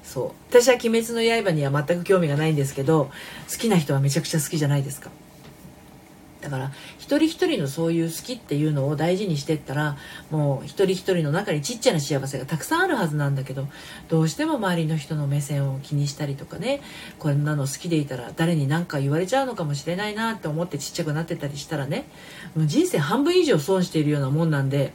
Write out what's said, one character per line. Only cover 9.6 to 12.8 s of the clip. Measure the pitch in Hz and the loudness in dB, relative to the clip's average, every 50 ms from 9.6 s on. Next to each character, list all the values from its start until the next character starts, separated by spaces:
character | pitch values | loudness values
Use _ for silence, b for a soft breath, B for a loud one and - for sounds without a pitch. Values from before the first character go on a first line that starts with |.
| - - 135 | -2 -4 -2
ら、 | 147 151 147 143 139 B B B B B - | -2 -2 -2 -4 -6 B B B B B -4
も | 156 156 147 143 135 127 - | -2 0 2 2 0 -2 -6
う | |
一 | 139 - - 196 | -10 0 2 2
人 | 185 | 2
一 | 190 185 - - | 2 0 0 0
人 | 185 175 156 | 2 2 2
の | 143 | 2
中 | 147 185 208 208 165 | 0 0 0 0 -2
に | 151 | -2
ち | 143 - 262 | -2 -4 -6
っ | 226 | 2
ち | - 262 | 2 2
ゃ | 185 | 2
な | 160 | 2
幸 | 139 - 151 131 131 | 0 0 0 0 0
せ | 139 - | -2 -6
が | 120 127 | -6 -4
た | 135 165 | -4 -4
く | 156 - | -4 0
さ | - 311 | 0 2
ん | 339 | 2